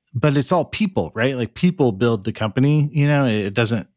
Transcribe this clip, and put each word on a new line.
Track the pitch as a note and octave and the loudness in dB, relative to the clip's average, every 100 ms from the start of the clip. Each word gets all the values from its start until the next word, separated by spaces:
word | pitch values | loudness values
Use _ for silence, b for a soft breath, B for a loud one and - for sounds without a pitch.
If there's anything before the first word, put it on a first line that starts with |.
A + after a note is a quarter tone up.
| _ | _
but | B2 D3+ C#3+ | -2 0 2
it's | C3 | 2
all | F3+ A2+ | 0 0
people, | - G#3 A#2+ D#2+ | -2 -2 -2 -4
right? | A2 B2+ B2+ | -2 -2 -2
Like, | A2+ | -6
people | - F3+ F3+ B2+ | -2 0 2 0
build | F#2+ A#2+ A2 | 2 0 0
the | G#2 | -4
company, | - A2 B2+ C#3 D3+ C#3+ | -4 -2 0 2 2 0
you | D3+ C#3+ | 0 2
know, | C#3+ C3 | 2 0
it, | G#2+ G2+ | 0 -2
it | |
doesn't, | G#2 A2 A2+ - | 0 0 -2 -6